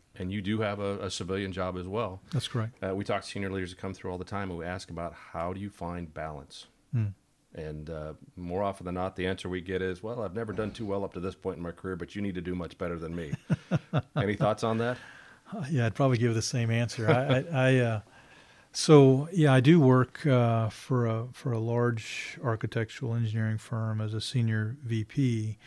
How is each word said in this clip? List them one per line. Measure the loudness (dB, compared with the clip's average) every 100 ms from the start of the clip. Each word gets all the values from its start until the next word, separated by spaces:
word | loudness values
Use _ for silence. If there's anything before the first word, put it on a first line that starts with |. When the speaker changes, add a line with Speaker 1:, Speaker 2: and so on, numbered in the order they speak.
| _
Speaker 1:
and | -8 -6
you | -4
do | -2 0
have | 0 -2
a, | -4 -4
a | -6
civilian | -6 -4 -4 -4
job | -4 -4 -6
as | -6
well. | -4 -6 -8 -6
Speaker 2:
That's | -4 -4
correct. | -4 -4 -6
Speaker 1:
Uh, | -4
we | -4
talk | -2 -4
to | -4
senior | -8 -4
leaders | -4 -6
that | -8
come | -10
through | -10 -8
all | -8
the |
time, | -8 -8 -6
and | -6
we |
ask | -8 -8 -10
about | -10 -10
how | -10 -12 -8 -6
do | -6
you | -10
find | -10 -8 -8 -10
balance? | -10 -10 -10 -14 -20 -20 _ _
Speaker 2:
Hmm. | -2 -2 -6 _ _ _ -12
Speaker 1:
And, | -10 -10 -10
uh, | -10 -10 -14 -18 -14
more | -8 -4
often | -4 -4 -6
than |
not, | -6 -6 -4
the | -4
answer | -4 -6
we | -8
get | -4 -4
is, | -4 -4
"Well, | -8 -8
I've | -6
never | -6 -6
done | -4 -6
too | -6 -4
well | -4
up | -4
to | -6
this | -8
point | -6 -8 -6
in |
my | -8
career, | -8 -8 -8
but | -8
you | -6
need | -6 -6
to |
do | -6
much | -6 -6 -6
better | -6 -6
than | -6 -8
me." | -6 -8 -4 -4 -2
Speaker 2:
<laughs> | -4 -2 -4 -4 -2
Speaker 1:
Any | -2 0
thoughts | 0 0
on | 0 0
that? | -2 -4 -10 -20 -20 -20 -14
Speaker 2:
Uh, | -10 -2
yeah, | 0 0
I'd |
probably | 2 2 4
give | 2
the | 2
same | 0 -2 0
answer. | 0 0 -2 2
I, | 4 4 0 0 2
I, | 4
I, | 6
uh, | 4 0 -6 -18 -20 -20 -20 -20 _
so, | -4 8 10 12 8 2
yeah, | 4 6
I | 8
do | 8 10
work, | 10 8 4 0 2
uh, | 4 6 2 0
for | -4 -2 0 2
a, | -2 -4
for | -8 -4
a | -2
large | 0 2 2 0 -4 -10 -10 -6
architectural | -2 -2 -2 -2 -4 -4 -4
engineering | 0 0 0 0 -2
firm | -4 -4 -2 -2
as | -4
a | -4
senior | -4 0 2 0 -2 -4
V | -4 -4
P. | -2 0 0 0 -2 -8